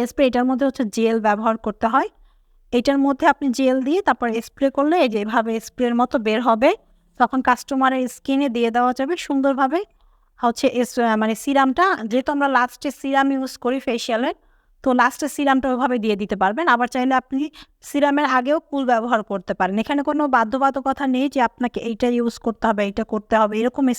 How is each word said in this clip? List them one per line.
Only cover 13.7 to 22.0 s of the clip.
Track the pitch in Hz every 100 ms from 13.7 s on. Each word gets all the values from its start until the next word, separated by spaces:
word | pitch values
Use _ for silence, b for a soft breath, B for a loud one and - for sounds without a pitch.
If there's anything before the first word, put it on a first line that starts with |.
| 269
ফেসিয়ালের, | 254 233 - 226 277 - _ _ _ _
তো | 269
লাস্টে | 254 240 - 285
সিরামটা | - 277 262 269
ওইভাবে | 247 254 247
দিয়ে | 214 202
দিতে | 202 196
পারবেন। | 190 226 339
আবার | 240 247
চাইলে | 254 254 262
আপনি | - 269 302 - B _
সিরামের | - 285 285 285 285
আগেও | 254 247 311
কুল | - 277 254
ব্যবহার | 233 233 233
করতে | 202 196 -
পারেন। | 190 185 202
এখানে | 220 285
কোনো | 285 294 294
বাধ্যবাধকতা | 254 220 262 277 269 269 262 277
নেই | 247 277
যে | 269
আপনাকে | 233 - 247 208
এইটা | 233 214